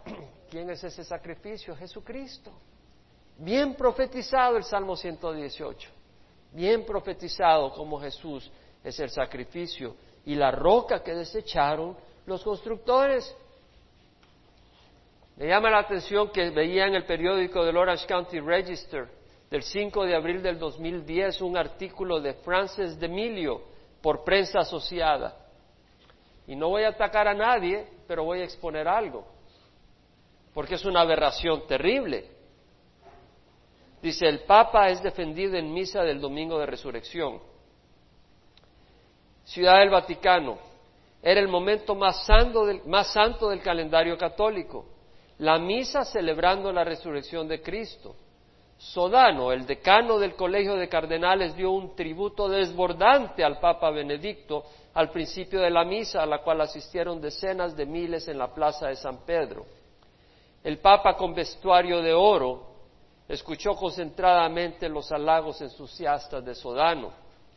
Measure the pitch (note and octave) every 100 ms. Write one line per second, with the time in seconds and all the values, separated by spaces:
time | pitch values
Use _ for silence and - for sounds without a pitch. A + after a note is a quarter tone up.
0 | - G3+ C#3 - - E3 F3 E3+ F3+ -
1 | D#3+ E3+ F3 E3 G#3 G#3+ - D3 F3+ G#3
2 | G3 B3 C4 - G#3 - - _ _ _
3 | _ _ _ - D#3+ B3 C#4+ B3+ B3+ A3
4 | G#3 B3 - C4 B3 A#3 - G3+ G3 F3
5 | F3+ D#3 E3+ D#3 C#3+ - C#3+ A#2 - -
6 | _ _ _ _ _ D#3+ F#3 A3+ G#3+ G3+
7 | G3 F3 F3 - E3+ D#3+ C3+ C#3+ D#3 D3
8 | C#3+ - E3 C#3 - - - _ - B2+
9 | C3+ - B2+ B2+ B2 F3 E3+ - B2+ -
10 | - _ - D3 C3+ B2+ E3 A3+ A#3 G3+
11 | - E3+ E3 G#3+ G#3+ E3 C#3+ D#3 E3+ F#3
12 | - - - F#3 G#3+ G3+ A#3 A3 A#3+ B3+
13 | C#4 C4 - - - _ _ _ _ _
14 | _ _ _ _ _ _ _ _ _ _
15 | _ _ _ - D3+ G3 A3 G#3+ G#3 F#3+
16 | - G#3 G#3 G3+ F3 D3+ E3 F#3 G3 F#3+
17 | - E3 F3 F#3+ F3+ F3+ E3 E3+ F3+ E3+
18 | - F#3 F3 E3 D3 F3+ F3+ F3+ - D3
19 | A#2+ - - _ - C#3+ - G3 G3+ G#3
20 | F#3 E3+ D#3+ F3+ F#3 E3+ D#3+ C3+ E3 F3
21 | D3+ E3 G3 F#3 F#3 F3+ D3+ - F#3+ -
22 | F#3+ E3 C#3+ - - F#3 G3 G#3 F3+ D#3
23 | E3 F3+ A#3 G#3 D3+ A2+ - - - _
24 | D#3 C#3+ - G3 F#3+ G#3 D#3+ E3 - E3+
25 | D#3+ C#3 B2 - - _ _ _ _ _
26 | _ _ _ _ - C3+ D#3+ G3+ A3 A3
27 | G#3 G#3+ G#3 G3+ A3 B3 F3 G3+ G#3+ -
28 | - D#3+ D#3 F3+ F3 - E3+ D#3 D#3 G#3
29 | G3+ B2 - - - _ _ _ _ _
30 | _ _ _ _ _ D3+ C#3 F3 G3 F3+
31 | E3 D#3 D3 - E3 D3+ - C3 D#3+ C4+
32 | A3 A#2 - - _ _ _ _ _ _
33 | - - - _ _ _ _ _ _ _
34 | E3 D#3 E3 D3 - G3+ E4+ A3 G3 F3+
35 | F#3 - D#3+ D#3 G3 F#3 D#3 E3 F#3 G3+
36 | E3+ C#3 C#3 C#3+ D#3+ D#3+ C#3+ B2+ C#3 A#2
37 | - E3+ D3 A2+ - - _ _ _ _
38 | _ _ _ _ _ _ _ _ _ _
39 | _ _ _ _ - F3 F3+ F#3+ G3+ F#3+
40 | F3+ E3 F#3+ F3+ C#3 G2+ - - _ _
41 | _ _ E3 G3+ G3 F3+ F#3+ G#3+ G#3+ G3+
42 | G3 F3+ - G#3+ A#3+ A3+ G#3 F#3+ C#3 F#3+
43 | G3+ G#3+ A3 A#3 G#3+ F#3+ G3 E3+ D#3 D#3+
44 | E3 E3+ E3+ - G#3+ G3+ D#3 B2+ - -
45 | - - _ - D3+ D#3+ F3 A3+ B3 C#4+
46 | - G#3+ E3 D#3 F3 G3 G3 F3+ E3 D#3+
47 | E3+ C#3+ C#3 E3+ D#3 D#3 D#3 G3+ A3 -
48 | G#2+ - - _ _ _ _ _ - F3+
49 | F3+ A#3+ B3 D3 B2+ C3 C3 C#3 - G#3
50 | A#3+ G#3+ G3 - F3+ G3 G3+ G3 F3+ E3+
51 | D#3 E3 F3 F#3+ F3 D#3 F#3 F#3+ F#3 -
52 | E3 D#3+ G3+ G#3 G3+ G3 F#3 F3 F3+ E3+
53 | G3+ C#4 A3 - D3+ D3 E3+ E3 D#3+ D3+
54 | C#3+ D3 F#3+ - - D3 - - - -
55 | D#3 F3 D#3 - F3+ F#3+ F3+ E3+ F3 G#3
56 | G#3+ F#3+ D#3 D3+ - D#3+ D3+ D#3 - F3+
57 | F3 E3 D3 - F#3+ F#3 F3 D#3 C#3+ E3+
58 | E3+ E3 - C#3+ B2+ - D3+ D3+ D3 C3
59 | C#3 B2+ - E3+ C#3 G#2 - - _ _
60 | _ _ _ _ _ _ D#3+ D3+ G3 G3+
61 | G3+ F3+ F#3 E3 E3 - F#3+ F3+ F3+ F3
62 | E3 E3 G3+ F#3 B2+ B2 - - - _
63 | _ _ - D3 - - G3+ G3 F#3 E3
64 | D#3+ E3+ F#3 F3 E3 E3+ E3+ D#3+ E3 D3+
65 | C#3+ D3+ D3+ E3 D#3 - C#3+ - C3 -
66 | D#3 C#3+ - C#3 B2+ A#2+ C3 B2 D#3+ D#3+
67 | G#2 - - - _